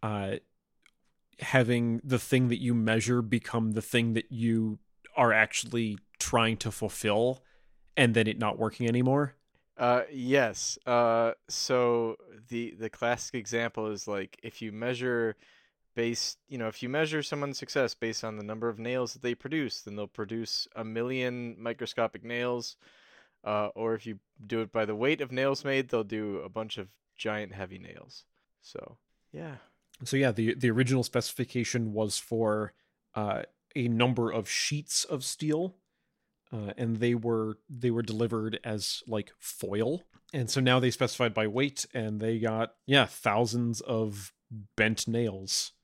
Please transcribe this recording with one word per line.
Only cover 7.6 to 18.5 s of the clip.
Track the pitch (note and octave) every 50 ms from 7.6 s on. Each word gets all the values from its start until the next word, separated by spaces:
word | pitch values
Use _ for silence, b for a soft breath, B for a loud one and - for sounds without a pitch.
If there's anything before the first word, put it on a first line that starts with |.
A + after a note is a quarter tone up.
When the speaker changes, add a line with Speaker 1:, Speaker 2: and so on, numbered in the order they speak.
| _ _ - _ _ - _ -
Speaker 1:
and | C#3 A#2+ A2+
then | A2+ A2 G#2+
it | G#2+ -
not | A2+ G#2+ - -
working | A2+ A2 - - B2 A#2
anymore. | A#2 B2 B2 B2+ C3+ C#3+ D3 C3+ - _ _ _ _ _ _ _ _ -
Speaker 2:
Uh, | B2+ A#2+ B2 B2+ A#2 -
yes. | D3+ C3+ B2 B2 C3+ C#3 C3 A2+ G2 - - - - - _
Uh, | - B2 A#2+ A#2+ A#2 A2+ A2+ A#2 A#2 - _ _ _
so | - - - - C3+ B2 B2 A#2+ A#2+ A#2 A#2 A2+ A2 - - - - A2 A2+ _
the, | A#2+ A#2 A#2 A#2 - F2+
the | A2 A2
classic | - - - A#2 A#2+ A#2+ - - -
example | B2+ G#2+ G2 A#2 A#2 A#2 A#2 - - A2 G#2+
is, | G#2+ G2+ - -
like, | G#2 G2+ F#2+ F#2+ - - -
if | F#2 - -
you | A2+ A2 G#2
measure | G#2+ A#2 B2 B2+ A#2+ B2 B2+ B2 A#2+ A#2 A2+ G#2 b b b b b b b b b _ _ _
based, | - A#2 A#2 A#2 A#2 - - - _ _ _
you | C#3+ B2+
know, | A#2 A2
if | G#2+ - -
you | B2
measure | C3 D3 D#3+ D#3 D#3 D#3 C#3+
someone's | - - D3 C#3+ C#3+ C3+ -
success | - - - C#3+ C3+ A#2 -
based | _ - A2+ A2 - -
on | A2+ A2 G#2+
the | G#2
number | G#2